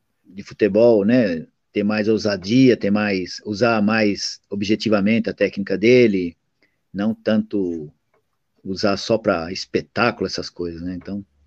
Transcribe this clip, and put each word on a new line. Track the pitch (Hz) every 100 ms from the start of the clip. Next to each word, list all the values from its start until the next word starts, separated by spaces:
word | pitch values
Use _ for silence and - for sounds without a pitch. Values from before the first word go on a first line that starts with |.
| _ _ _
de | 95
futebol, | - - 104 98 120 110
né, | 101 127 104 82 78 _ _
ter | 104
mais | 104 107 104
ousadia, | 107 107 101 92 127 131 107
ter | 101
mais, | 104 104 95 87 -
usar | 104 104 120 113
mais | 104 110 107 95 - - _
objetivamente | 101 98 107 113 104 98 113 110
a |
técnica | - 98 - 98 95
dele, | 110 127 117 98 87 - _ _ _ _ _
não | 95 107
tanto | 113 107 110 107 101 90 82 76 _ _ _ _ _ _ _
usar | 98 92 104 98
só | - 113
pra | 107 87 82
espetáculo, | 92 - 90 78 - 117 - 92
essas | - 85
coisas, | - 87 82
né? | 87
Então, | 90 95 101 98 _